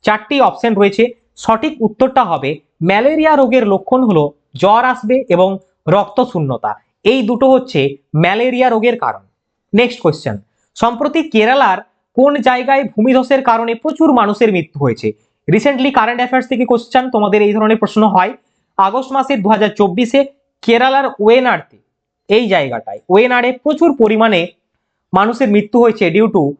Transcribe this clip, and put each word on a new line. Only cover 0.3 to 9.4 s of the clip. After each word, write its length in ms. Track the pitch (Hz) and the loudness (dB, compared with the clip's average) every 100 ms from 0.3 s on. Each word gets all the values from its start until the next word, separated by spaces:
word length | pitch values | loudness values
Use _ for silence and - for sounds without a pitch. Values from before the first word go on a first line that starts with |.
| 285 | 0
অপশন 340 | 233 - 233 | 0 0 -2
রয়েছে, 320 | 208 202 202 240 - _ - | 2 0 2 -2 -2 _ -10
সঠিক 400 | - 226 311 - | -2 -2 -2 -4
উত্তরটা 440 | 220 - 262 262 | -6 0 0 0
হবে 360 | 214 160 135 151 _ _ | 0 -2 -4 -8 _ _
ম্যালেরিয়া 520 | 165 196 262 311 311 302 | -2 0 0 0 2 2
রোগের 300 | 262 254 214 | 2 2 0
লক্ষণ 380 | 196 - 254 | -2 0 0
হলো 280 | 254 170 143 _ _ | 2 0 0 _ _
জ্বর 300 | - 185 220 | -2 2 2
আসবে 400 | 254 254 214 254 254 | 2 -2 -2 -2 0
এবং 300 | 254 277 285 _ _ - | 0 0 -2 _ _ -2
রক্তশূন্যতা, 880 | 190 202 - 247 175 143 123 107 104 _ _ | 0 0 -4 -4 -4 -6 -6 -8 -10 _ _
এই 180 | 196 262 | 0 0
দুটো 280 | 220 247 262 | 0 0 2
হচ্ছে 460 | 262 262 160 139 139 _ 151 | 2 0 -2 -2 -4 _ -2
ম্যালেরিয়া 540 | 170 202 254 247 254 | 0 0 -2 0 0
রোগের 280 | 226 233 233 | 2 0 -2
কারণ। 220 | 127 101 _ _ | -6 -8 _ _